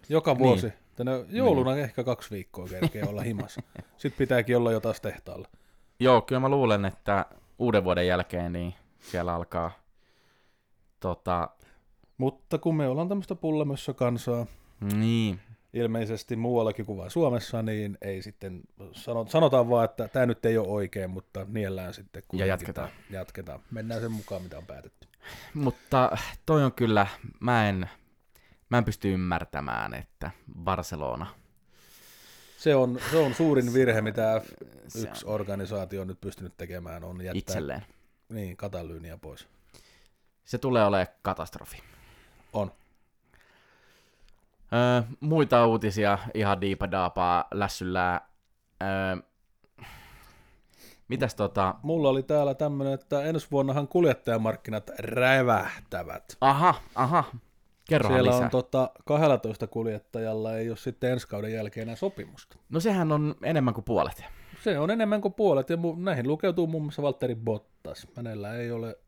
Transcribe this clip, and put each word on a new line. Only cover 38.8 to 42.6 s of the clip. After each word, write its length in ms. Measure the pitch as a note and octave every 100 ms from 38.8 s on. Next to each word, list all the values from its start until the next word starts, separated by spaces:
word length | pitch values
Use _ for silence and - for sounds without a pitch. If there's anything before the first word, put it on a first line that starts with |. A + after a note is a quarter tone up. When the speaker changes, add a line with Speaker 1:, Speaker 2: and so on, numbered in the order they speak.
| E2 D#2+ E2 D#2+
Speaker 1:
pois. 300 | D#2 - - _ _ - _ _ _ _ _ _ -
Speaker 2:
Se 120 | A#2+
tulee 280 | C3+ A#2+ G#2
olemaan 220 | G2+ F#2 _
katastrofi. 560 | G2 F2+ D#2+ - - - - - - - _ _ _
Speaker 1:
On. 180 | A2+